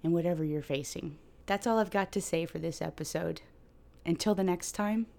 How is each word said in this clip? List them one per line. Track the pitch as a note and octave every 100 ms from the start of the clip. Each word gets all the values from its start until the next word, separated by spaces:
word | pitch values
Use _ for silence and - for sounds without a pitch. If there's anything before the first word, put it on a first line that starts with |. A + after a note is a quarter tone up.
in | D#3+
whatever | E3+ E3+ E3
you're | D#3 D3+
facing. | D3 C#3 C#3 - D#3 D3 - - -
That's | G3+ A#3+
all | A3+
I've | G#3
got | G3+ F#3+
to | G3+
say | - E3 E3
for | E3
this | E3 D#3
episode. | E3 - D#3 - E3+ D#3+ - - - - - - -
Until | E3 G#3+ G3
the |
next | F#3+ F3 -
time | - G#3 A3 A3+